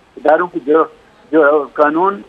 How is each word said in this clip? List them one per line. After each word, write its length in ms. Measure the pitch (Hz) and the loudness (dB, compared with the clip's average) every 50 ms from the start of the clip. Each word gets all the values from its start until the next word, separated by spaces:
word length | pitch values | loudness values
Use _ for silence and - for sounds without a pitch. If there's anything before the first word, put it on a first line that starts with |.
| _ _ - - | _ _ -18 -6
इदारों 280 | 123 143 151 160 175 | 0 0 0 0 0
की 140 | 180 - 170 | -4 -8 -8
जो, 240 | 123 135 151 160 151 - - - _ _ _ _ _ - 151 | -4 0 0 0 0 0 -4 -20 _ _ _ _ _ -4 0
जो 320 | 160 151 143 151 151 139 123 - | 2 2 4 2 0 -2 -4 -2
कानून 480 | - 151 147 151 160 180 196 196 202 208 | -2 0 0 0 0 -2 -2 -4 -6 -6